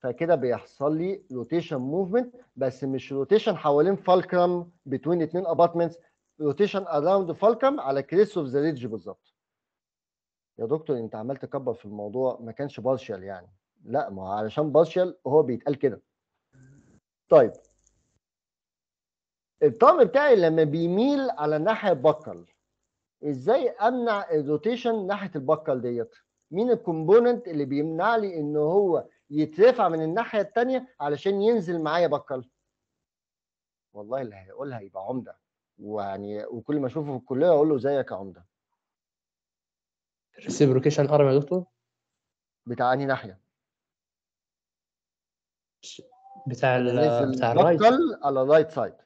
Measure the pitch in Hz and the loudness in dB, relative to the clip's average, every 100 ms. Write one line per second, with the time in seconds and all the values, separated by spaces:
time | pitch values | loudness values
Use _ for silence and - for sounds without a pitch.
0 | 131 123 165 165 127 113 - _ 139 156 | -6 -4 0 2 2 -4 -6 _ -2 -2
1 | 175 196 _ 127 117 165 170 143 127 160 | -4 -6 _ -10 -4 -4 -4 -6 -4 -4
2 | 190 220 247 - _ - 131 123 135 135 | -2 -2 -4 -10 _ -6 -6 -4 -6 -6
3 | - 139 135 214 214 170 156 143 165 196 | -6 -6 2 2 2 -2 2 4 4 2
4 | - 185 175 180 175 180 175 _ - 131 | 2 2 2 0 2 0 -6 _ -8 -6
5 | 147 175 156 165 190 160 170 170 170 165 | -2 -2 0 -4 -4 2 2 4 -2 -4
6 | _ _ _ _ 151 139 202 196 185 156 | _ _ _ _ -4 0 0 -2 -2 -2
7 | 151 196 185 151 202 233 269 294 135 139 | 2 2 0 2 2 4 2 0 -2 -2
8 | 135 170 214 185 143 131 151 143 120 107 | 0 2 2 2 -2 0 -2 -4 -8 -10
9 | 95 95 _ _ _ _ _ _ _ _ | -12 -18 _ _ _ _ _ _ _ _
10 | _ _ _ _ _ - 110 156 156 131 | _ _ _ _ _ -10 -4 -4 -4 -6
11 | 113 110 113 143 - 139 127 113 104 104 | -6 -10 -10 -10 -8 -8 -8 -10 -12 -12
12 | 104 113 131 120 117 113 139 - 120 131 | -10 -4 -4 -4 -12 -10 -10 -6 -4 -4
13 | - 98 92 95 90 _ _ _ 113 123 | -4 -12 -10 -14 -16 _ _ _ -8 -6
14 | 139 98 95 101 107 123 151 143 165 180 | -6 -10 -8 -6 -6 -4 0 2 2 2
15 | 180 - - 147 135 120 - 143 139 95 | -2 -4 0 2 2 -2 -4 -2 -2 -4
16 | _ _ _ _ _ _ - - _ _ | _ _ _ _ _ _ -20 -20 _ _
17 | _ _ _ 160 117 - _ _ _ _ | _ _ _ 6 6 0 _ _ _ _
18 | _ _ _ _ _ _ _ _ _ _ | _ _ _ _ _ _ _ _ _ _
19 | _ _ _ _ _ _ 151 - 262 349 | _ _ _ _ _ _ 0 6 6 8
20 | 226 269 294 226 170 160 156 156 170 185 | 6 4 4 6 4 4 2 2 0 0
21 | 254 285 262 - 151 151 165 220 208 160 | 2 0 -2 -4 -2 0 0 0 0 2
22 | 139 151 - 87 87 _ _ _ _ _ | 2 0 -6 -16 -18 _ _ _ _ _
23 | _ _ 147 135 131 254 254 - 214 254 | _ _ -8 -6 0 0 0 0 -2 0
24 | 240 208 196 160 139 147 208 240 247 226 | -2 -2 -2 -4 -2 -2 -2 -4 -2 -4
25 | 190 202 190 151 131 156 156 131 120 120 | -4 -6 -6 -8 -2 -2 0 -4 -4 -6
26 | 113 _ _ _ _ 165 240 226 180 160 | -8 _ _ _ _ -4 0 -2 -2 -4
27 | 156 214 240 240 240 160 139 139 156 160 | 4 4 6 0 -4 -6 -4 -2 -4 -2
28 | 196 233 202 170 147 151 151 185 202 156 | 0 0 -2 -6 -4 -2 0 2 2 0
29 | - _ _ 147 151 156 226 247 190 165 | -4 _ _ -4 -4 4 4 6 0 0
30 | 160 180 233 220 196 - 247 262 254 _ | -2 -2 -4 -4 -2 -2 -2 -2 -6 _
31 | 147 147 196 202 208 233 175 175 156 165 | -6 -4 -2 0 2 0 -2 -4 -2 0
32 | 170 139 - 131 123 _ _ _ _ _ | 0 0 -6 -10 -10 _ _ _ _ _
33 | _ _ _ _ _ _ _ _ _ 104 | _ _ _ _ _ _ _ _ _ -20
34 | 104 131 123 98 92 - 143 123 98 95 | -10 -8 -8 -14 -20 -14 -12 -12 -14 -14
35 | 95 127 107 - _ _ _ _ 101 107 | -8 -8 -10 -20 _ _ _ _ -12 -8
36 | 101 98 101 104 104 120 - 147 131 139 | -8 -10 -10 -10 -10 -14 -6 -4 -4 -6
37 | 147 131 - 131 170 156 156 143 123 143 | -8 -10 -8 0 2 4 4 0 0 -2
38 | 123 98 98 85 _ _ _ _ _ _ | -4 -10 -14 -18 _ _ _ _ _ _
39 | _ _ _ _ _ _ _ _ _ _ | _ _ _ _ _ _ _ _ _ _
40 | _ _ _ _ - - 147 131 139 147 | _ _ _ _ -10 2 4 4 2 2
41 | 143 147 143 135 139 185 180 _ _ _ | 2 4 6 4 2 -4 -4 _ _ _
42 | _ _ _ _ _ _ - 120 123 131 | _ _ _ _ _ _ -12 -2 0 0
43 | 139 131 107 92 _ _ _ _ _ _ | 0 -4 -4 -20 _ _ _ _ _ _
44 | _ _ _ _ _ _ _ _ _ _ | _ _ _ _ _ _ _ _ _ _
45 | _ _ _ _ _ _ _ _ - - | _ _ _ _ _ _ _ _ -20 -20
46 | - _ - - - 123 135 127 123 123 | -20 _ -20 -16 -12 -2 2 2 2 2
47 | 151 120 135 131 123 147 185 170 214 254 | 2 2 0 0 0 4 4 6 4 4
48 | 285 196 147 135 131 156 156 143 107 - | 0 -2 -2 0 4 4 4 -2 -6 -8